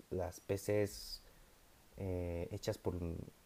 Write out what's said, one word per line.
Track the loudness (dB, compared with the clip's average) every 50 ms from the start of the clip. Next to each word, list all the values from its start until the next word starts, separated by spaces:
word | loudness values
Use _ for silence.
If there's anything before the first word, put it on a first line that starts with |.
| -8 -4
las | 0 0 0 0 -4 -6
P | -2 0 0
Cs, | 2 4 4 4 6 4 4 0 -6 -8 -10 -10 -10 -12 -18 -20 -20 -20 -20 -20 -20 -20 -20 -20 -20 -20 -12 -8
eh, | -4 -2 0 0 0 0 0 0 0 -2 -2
hechas | -4 -2 0 -2 -2
por | 0 0 0 0 0 0 -2 -2 -4 -6 -8 -12 -18 -20